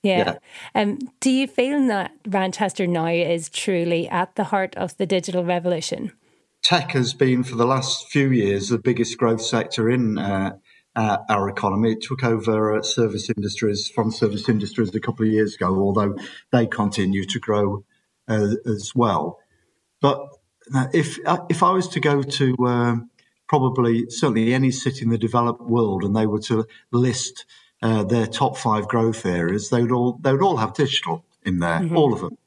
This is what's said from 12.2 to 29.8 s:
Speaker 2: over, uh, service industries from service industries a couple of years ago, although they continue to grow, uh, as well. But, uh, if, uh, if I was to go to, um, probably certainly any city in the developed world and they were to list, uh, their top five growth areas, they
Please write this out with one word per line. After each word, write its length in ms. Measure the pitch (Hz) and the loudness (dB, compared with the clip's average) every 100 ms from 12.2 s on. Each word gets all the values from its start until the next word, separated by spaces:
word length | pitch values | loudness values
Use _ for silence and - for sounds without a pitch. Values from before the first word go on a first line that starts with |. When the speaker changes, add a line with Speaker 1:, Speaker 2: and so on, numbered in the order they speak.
Speaker 2:
over, 540 | 127 113 113 107 107 107 | 0 0 0 0 2 0
uh, 40 | |
service 460 | - - 113 98 - 110 | -2 0 0 0 -4 -4
industries 520 | 101 - 110 104 - | -4 -2 -2 -2 -4
from 240 | - 110 | -2 -2
service 360 | 110 110 101 - | 0 -2 0 0
industries 460 | 110 104 - 104 107 | 0 0 -2 -2 -2
a 40 | |
couple 260 | - 104 110 | -4 -2 2
of 60 | |
years 240 | 107 104 - | 2 0 0
ago, 200 | 90 95 | 0 2
although 400 | 98 98 101 98 - - _ | 2 2 0 -2 -12 -20 _
they 160 | 123 113 | 2 2
continue 580 | - 101 - 95 98 92 | 0 -2 0 0 0 -2
to 140 | 113 | -6
grow, 440 | - 104 101 104 - _ _ _ - | 0 0 2 -2 -10 _ _ _ -4
uh, 280 | 110 104 113 123 | 0 2 0 -2
as 280 | 104 - 123 | -4 -2 2
well. 440 | 117 85 78 - _ _ _ _ _ _ | 2 2 -2 -8 _ _ _ _ _ _
But, 260 | 139 143 143 - _ _ - | 2 2 -6 -18 _ _ -4
uh, 140 | 135 127 | -2 0
if, 240 | 175 151 - - | 0 -2 -4 -2
uh, 200 | 175 - | -2 -2
if 140 | 170 | 0
I 80 | 180 | 2
was 160 | 185 180 | 2 -2
to 100 | 156 | -2
go 220 | 147 143 | 0 0
to, 340 | 135 - 135 127 123 | 0 0 0 2 0
um, 440 | 120 120 117 117 _ _ _ - | 2 2 0 -4 _ _ _ -2
probably 640 | 151 131 127 120 117 - | 2 2 2 2 2 -2
certainly 440 | - 147 110 113 | -2 0 2 2
any 180 | 127 131 | 2 2
city 320 | 127 131 - | 0 -4 -2
in 60 | 117 | -2
the 80 | 113 | 0
developed 440 | 110 120 117 117 | 0 2 0 -2
world 420 | 120 117 110 95 | -2 2 2 0
and 120 | 98 107 | 0 0
they 100 | 110 | 0
were 160 | 104 | -2
to 240 | - 113 110 - _ | -2 -2 -2 -10 _
list, 540 | 120 127 131 - - - - _ _ | 0 2 0 -8 -12 -20 -20 _ _
uh, 220 | 113 110 | 0 0
their 240 | 98 120 110 | 2 0 0
top 300 | - 135 - | 0 -2 0
five 300 | 120 107 101 | -2 0 0
growth 380 | 117 113 110 95 | 0 0 0 -2
areas, 440 | 87 85 101 - | -2 0 -2 0
they 120 | 120 | 0